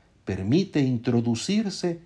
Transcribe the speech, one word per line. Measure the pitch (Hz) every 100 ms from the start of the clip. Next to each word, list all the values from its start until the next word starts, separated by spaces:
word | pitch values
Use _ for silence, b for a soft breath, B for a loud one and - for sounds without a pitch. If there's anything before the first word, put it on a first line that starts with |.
| b b -
permite | 92 95 151 196 156
introducirse | 131 123 120 120 117 113 - 208 202 - 175 170